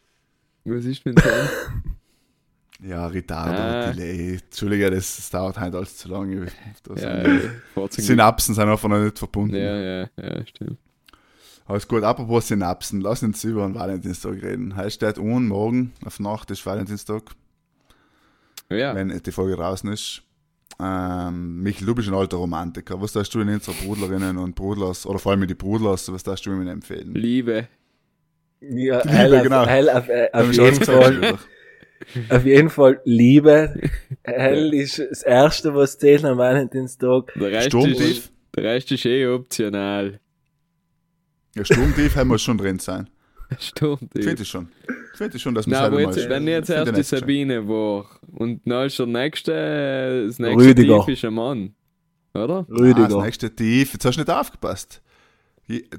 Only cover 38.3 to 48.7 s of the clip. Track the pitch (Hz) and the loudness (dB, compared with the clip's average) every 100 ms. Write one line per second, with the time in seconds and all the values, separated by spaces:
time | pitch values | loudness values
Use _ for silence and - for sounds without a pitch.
38.3 | _ _ - 107 123 - 135 120 131 127 | _ _ -4 -2 -2 -4 -4 0 0 0
39.3 | 127 127 - 107 101 98 101 98 104 _ | -2 -4 -6 -4 -4 -4 -4 -6 -10 _
40.3 | _ _ _ _ _ _ _ _ _ _ | _ _ _ _ _ _ _ _ _ _
41.3 | _ _ 104 98 123 143 143 147 147 127 | _ _ -6 2 4 4 2 2 2 2
42.3 | 110 - 107 98 92 - 92 98 _ _ | 0 0 -2 -2 -4 -8 -10 -12 _ _
43.3 | - - 131 - - 151 139 113 - 104 | -20 -14 -12 -12 -4 -4 -4 -8 -6 -4
44.3 | - 101 92 85 _ - - - - 208 | -4 -8 -12 -14 _ -14 -14 -16 -10 -10
45.3 | 123 135 113 107 135 123 143 156 180 120 | -8 -4 -4 -2 0 0 0 0 -2 -4
46.3 | 139 151 165 160 156 160 175 139 135 123 | -2 -2 -2 -2 -2 0 0 0 -2 -2
47.3 | 143 135 120 104 110 107 101 101 _ - | -2 -2 -4 -2 -2 -2 -4 -8 _ -16
48.3 | - 117 113 123 | -8 -6 -4 -4